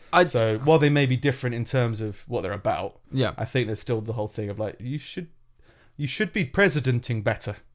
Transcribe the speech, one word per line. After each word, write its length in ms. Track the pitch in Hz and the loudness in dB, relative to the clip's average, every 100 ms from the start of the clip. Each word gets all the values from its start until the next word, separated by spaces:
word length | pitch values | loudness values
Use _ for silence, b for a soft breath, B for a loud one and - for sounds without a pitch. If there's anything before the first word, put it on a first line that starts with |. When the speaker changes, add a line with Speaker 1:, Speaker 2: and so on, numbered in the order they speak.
| b | b
Speaker 1:
I 140 | 175 180 | 4 4
Speaker 2:
So, 320 | 123 113 110 | 4 2 2
while 180 | 143 160 | 6 6
they 100 | 147 | 6
may 160 | 147 135 | 4 2
be 100 | 123 | 2
different 400 | 143 131 123 117 | 0 0 -4 -4
in 80 | 113 | -2
terms 360 | 131 117 107 | 0 0 -2
of 220 | 107 - - | -6 -8 -6
what 140 | 113 | -4
they're 100 | 90 | -4
about, 480 | 101 107 82 95 - - | -2 -2 -2 -4 -10 -8
Speaker 1:
Yeah. 220 | 131 110 - | -2 -2 -2
Speaker 2:
I 80 | 120 | -4
think 220 | 127 110 | -2 -2
there's 120 | 107 | -4
still 220 | - 113 | -4 -4
the 120 | 110 | -4
whole 140 | 120 107 | -6 -6
thing 220 | - 104 | -6 -6
of, 100 | 101 | -4
like, 160 | 107 - | -6 -6
you 180 | 123 151 | -8 -8
should, 300 | - - 170 - _ _ b b b - | -8 -12 -14 -18 _ _ b b b -8
you 80 | 139 | -6
should 260 | - 214 | -2 -2
be 100 | 220 | 0
presidenting 800 | 170 - 202 147 127 120 - 113 | 0 4 4 4 2 0 -2 -2
better. 340 | 107 104 - 104 - | -2 -2 -6 -10 -16